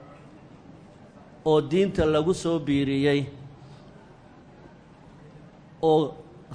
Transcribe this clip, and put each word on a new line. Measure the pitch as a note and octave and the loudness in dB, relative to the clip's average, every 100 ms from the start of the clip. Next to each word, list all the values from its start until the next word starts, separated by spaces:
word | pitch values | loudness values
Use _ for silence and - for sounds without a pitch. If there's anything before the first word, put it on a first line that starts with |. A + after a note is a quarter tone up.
| - - - - - - - - - - - - - - D#3 | -20 -20 -20 -20 -20 -20 -20 -20 -20 -20 -20 -20 -20 -6 0
oo | D#3 | 2
diinta | C3+ F3+ G3 F#3+ D#3 | 2 0 0 0 0
lagu | D3+ D#3+ | 2 0
soo | F3+ E3+ E3 | -2 -2 -2
biiriyey, | C#3+ C#3 C#3 C#3 C#3+ C#3+ C3+ - - - - - - - - - - - - - - - - - - - - - - - - - | -2 -2 0 0 0 0 -2 -12 -20 -20 -20 -20 -20 -20 -20 -20 -20 -20 -20 -20 -20 -20 -20 -20 -20 -20 -20 -20 -20 -20 -20 -2
oo | D#3+ D#3 C#3+ - - - - | 2 2 2 -6 -20 -20 -14